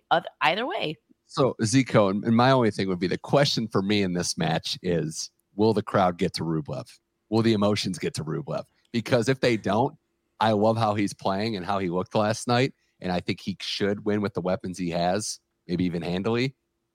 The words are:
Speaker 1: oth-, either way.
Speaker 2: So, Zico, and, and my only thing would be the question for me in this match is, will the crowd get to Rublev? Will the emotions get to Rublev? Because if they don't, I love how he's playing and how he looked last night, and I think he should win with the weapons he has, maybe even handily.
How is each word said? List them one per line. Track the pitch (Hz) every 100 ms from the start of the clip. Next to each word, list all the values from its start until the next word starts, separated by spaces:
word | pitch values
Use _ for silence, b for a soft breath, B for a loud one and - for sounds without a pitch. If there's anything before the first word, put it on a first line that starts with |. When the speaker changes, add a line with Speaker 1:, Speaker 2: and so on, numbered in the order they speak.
| -
Speaker 1:
oth-, | 165 - -
either | 147 190 262
way. | 311 160 160 _ _ _
Speaker 2:
So, | - 127 -
Zico, | 110 131 131 123 101
and, | 101
and | - 113
my | 123
only | 135 113
thing | - 98
would | 90
be | 90
the | 92
question | - 143 147 - 110
for | 104
me | 98 104
in | 95
this | 87 87 -
match | 82 82 - -
is, | 92 85 78 80 - _ _ 98
will | 110
the | 104
crowd | - 104 92 87
get | 90
to | -
Rublev? | 82 80 73 67 64 - _ _ _
Will | 110
the | 113
emotions | 107 104 104 104 87
get | -
to | -
Rublev? | 78 78 78 76 - _ _
Because | 117 110 127 113
if | 135
they | 135 110
don't, | 98 104 143 - _ _ _ -
I | 107
love | 104 107 113
how | 110
he's | 104 98
playing | - 101 95 110 104
and | 87
how | 98
he | 95
looked | 87 95
last | 110 104 110 -
night, | 120 131 - _ _
and | 92
I | 90
think | - 92
he | - 90
should | - - 101 104
win | 107 104
with | 98
the | -
weapons | 87 92 98 90
he | 90
has, | 85 87 101 107 - _ _ -
maybe | 87
even | 90 85
handily. | 82 90 101 117 135 - _ _ _